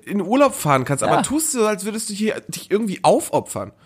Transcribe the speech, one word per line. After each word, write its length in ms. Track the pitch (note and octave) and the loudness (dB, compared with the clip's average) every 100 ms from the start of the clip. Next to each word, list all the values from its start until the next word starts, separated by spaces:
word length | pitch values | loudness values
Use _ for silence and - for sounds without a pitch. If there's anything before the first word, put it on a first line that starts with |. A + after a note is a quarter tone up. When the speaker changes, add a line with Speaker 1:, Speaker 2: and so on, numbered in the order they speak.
| - | -6
Speaker 1:
in 160 | G3+ | -4
Urlaub 340 | F3 C4 C#4 - | 0 4 4 2
fahren 280 | D3+ C3+ | 2 2
kannst. 200 | B2+ C#3 | 2 2
Aber 120 | - - | 4 4
Speaker 2:
Ja. 60 | |
Speaker 1:
tust 320 | - C#4+ D#4+ | 2 -2 -2
du 60 | B3+ | 0
so, 80 | G#3+ | 0
als 180 | G3+ G3 | 0 -4
würdest 240 | G#3+ - | -6 -8
du 40 | |
hier 280 | G3+ G#3+ - - | -4 -2 -2 -8
dich 200 | - - | -14 -2
irgendwie 300 | G3+ A3+ F3+ | -2 -2 0
aufopfern. 680 | - A#3+ - C3+ - - G2+ _ | 2 2 2 -4 -4 -10 -10 _